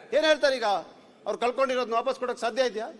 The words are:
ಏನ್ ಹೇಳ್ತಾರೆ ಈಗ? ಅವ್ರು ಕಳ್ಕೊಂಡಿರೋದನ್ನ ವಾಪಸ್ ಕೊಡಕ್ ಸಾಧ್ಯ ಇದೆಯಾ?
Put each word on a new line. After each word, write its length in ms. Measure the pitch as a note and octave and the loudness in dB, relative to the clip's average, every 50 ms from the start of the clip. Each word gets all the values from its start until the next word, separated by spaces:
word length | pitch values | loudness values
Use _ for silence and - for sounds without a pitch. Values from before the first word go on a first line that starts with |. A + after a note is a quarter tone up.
| - - A3 C#4+ | -10 -2 0 2
ಏನ್ 80 | D#4 | 4
ಹೇಳ್ತಾರೆ 300 | D#4 D#4 D4 - C#4 C4 | 4 4 4 4 2 2
ಈಗ? 80 | B3 A3+ | 2 0
ಅವ್ರು 760 | G#3 G3 E3+ D3+ - - - - - - - - G3+ G#3 F3 | 0 0 0 -2 -6 -14 -20 -20 -20 -20 -10 -8 -6 -4 -2
ಕಳ್ಕೊಂಡಿರೋದನ್ನ 560 | A3+ A#3+ B3 C4 C4+ B3+ C4 B3 B3 G#3 A3+ | -2 -2 0 0 0 0 0 -2 -2 0 -2
ವಾಪಸ್ 260 | A3+ A#3+ C4+ B3+ - | 0 0 0 -2 -2
ಕೊಡಕ್ 180 | B3+ B3 A#3 - | -4 -6 -4 -4
ಸಾಧ್ಯ 260 | A3+ A#3 G#3+ B3+ C4 | -4 -2 0 0 0
ಇದೆಯಾ? 280 | A#3+ F#3+ G#3+ A3+ D4+ E4 - | 0 -2 -4 -8 -8 -10 -16